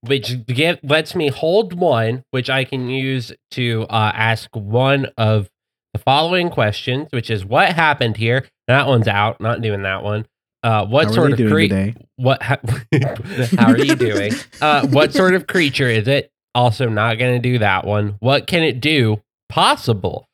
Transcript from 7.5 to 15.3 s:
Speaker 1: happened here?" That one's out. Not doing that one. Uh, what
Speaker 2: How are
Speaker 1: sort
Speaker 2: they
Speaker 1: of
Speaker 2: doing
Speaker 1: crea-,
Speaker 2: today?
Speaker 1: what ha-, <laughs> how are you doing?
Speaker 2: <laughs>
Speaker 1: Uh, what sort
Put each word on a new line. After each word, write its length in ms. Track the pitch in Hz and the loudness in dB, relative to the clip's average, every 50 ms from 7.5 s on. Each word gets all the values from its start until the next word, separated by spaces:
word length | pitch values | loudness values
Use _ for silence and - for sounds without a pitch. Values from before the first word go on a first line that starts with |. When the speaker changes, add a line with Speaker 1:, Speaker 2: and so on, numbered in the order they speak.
| 110 147 190 175 180 | 2 2 2 2 2
Speaker 1:
happened 440 | 156 165 156 143 - 131 117 110 | 2 2 2 2 0 0 -2 -2
here?" 320 | 107 113 117 120 135 - - _ _ _ | -2 -2 0 0 -2 -2 -6 _ _ _
That 220 | - 123 135 139 127 | 2 2 2 4 4
one's 180 | 135 120 107 113 | 2 2 2 2
out. 320 | 101 101 104 110 110 - | 2 0 0 0 -2 -4
Not 200 | - 113 120 - 113 | -4 -4 -4 -2 -2
doing 200 | 110 104 98 98 | -4 -4 -2 -4
that 180 | 95 95 95 - | -4 -4 -4 -4
one. 240 | 101 107 107 110 _ _ _ _ _ _ _ - | -4 -6 -6 -6 _ _ _ _ _ _ _ -2
Uh, 220 | 117 113 107 101 | 0 0 0 0
what 180 | 101 113 139 160 | 0 2 2 2
Speaker 2:
How 60 | - | 2
are 40 | 110 | 2
Speaker 1:
sort 120 | 220 165 143 | 2 2 2
Speaker 2:
they 40 | 139 | 2
Speaker 1:
of 60 | 110 | 2
Speaker 2:
doing 120 | 120 107 104 | 2 2 4
Speaker 1:
crea-, 160 | 101 - - | 4 2 2
Speaker 2:
today? 260 | 98 95 98 101 117 - - _ _ | 2 0 -2 -2 -4 -8 -16 _ _
Speaker 1:
what 240 | - 127 123 135 - - | -2 0 0 0 0 0
ha-, 140 | 117 135 - - 110 117 139 123 _ - 143 120 | -4 -4 -4 -2 -4 -4 -4 -4 _ 0 0 0
<laughs> 560 | 135 - - - - - 127 127 117 - - | 0 -4 -8 -12 -10 -6 -4 -2 0 2 4
how 120 | 117 117 | 6 6
are 80 | 131 117 | 6 4
you 160 | - 139 131 | 4 2 2
doing? 360 | 120 123 113 107 101 101 104 113 294 - | 0 0 -2 0 -2 -2 -2 -4 -6 -8
Speaker 2:
<laughs> 140 | - - - | -16 -8 -2
Speaker 1:
Uh, 260 | 151 151 151 143 143 | 0 2 2 2 2
what 260 | 143 127 139 151 151 139 | 2 4 4 2 2 2
sort 220 | 185 190 185 | 2 2 4